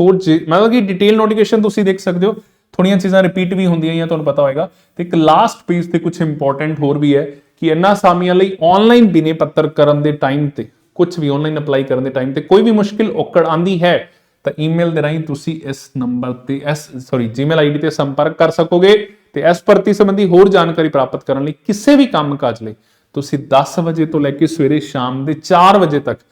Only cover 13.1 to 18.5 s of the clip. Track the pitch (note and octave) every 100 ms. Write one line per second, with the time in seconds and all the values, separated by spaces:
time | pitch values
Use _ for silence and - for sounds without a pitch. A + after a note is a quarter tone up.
13.1 | D#3+ - F3 E3 D#3+ F3 F3+ F3 D3+ -
14.1 | _ _ _ C#3+ - D#3 E3 E3+ D#3+ D3
15.1 | D#3+ D#3 C#3 - D#3+ C3+ C#3 - C3 B2
16.1 | B2 B2+ B2 - C#3 C#3+ D3 - B2+ B2+
17.1 | C3 A#2 A#2 C#3+ D#3+ D3+ D3 D#3 D3+ C#3
18.1 | C3+ D3+ D#3 D#3+